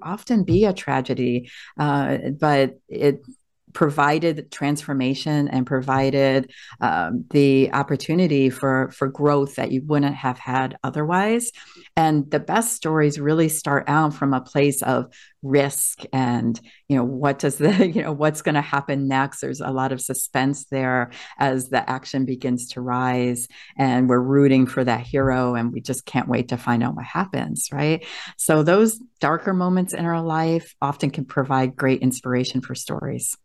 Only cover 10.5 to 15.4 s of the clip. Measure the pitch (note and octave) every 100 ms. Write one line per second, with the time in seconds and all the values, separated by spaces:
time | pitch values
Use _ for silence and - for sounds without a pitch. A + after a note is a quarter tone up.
10.5 | B2+ C3 - C3+ D3+ D3+ F3+ G#3 A#3 A#3+
11.5 | - - - - - D#3+ D3+ C#3+ D3 D3
12.5 | G3+ A3+ - D#3+ D#3 D3 D3 C#3+ D#3+ D#3+
13.5 | D#3 D3 C#3 C#3+ D3+ D3+ D3+ C#3 C3 -
14.5 | C#3+ C#3+ C3+ - B2+ - - - _